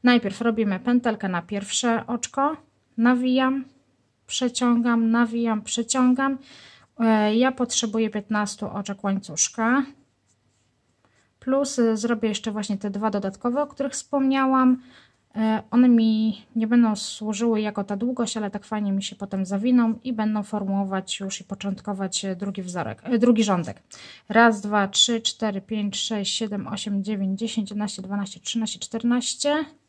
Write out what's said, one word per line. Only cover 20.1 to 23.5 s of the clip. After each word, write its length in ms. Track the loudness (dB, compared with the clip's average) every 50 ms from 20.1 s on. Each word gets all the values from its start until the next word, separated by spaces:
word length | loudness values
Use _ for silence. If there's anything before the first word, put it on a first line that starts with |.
będą 300 | -4 -2 -2 0 0 -2
formułować 800 | -4 -4 -4 -4 -2 0 0 -2 -2 -2 -2 -4 -4 -4 -8 -8
już 200 | -6 -8 -8 -10
i 40 | -10
początkować, 800 | _ -12 -8 -6 -6 -6 -6 -6 -8 -6 -4 -4 -4 -4 -4 -4
e, 120 | -4 -6
drugi 260 | -6 -6 -6 -6 -6
wzorek, 380 | -8 -6 -6 -6 -6 -6 -8 -10 -4
e, 140 | 0 2 4
drugi 260 | 6 6 6 4 4
rządek. 380 | 2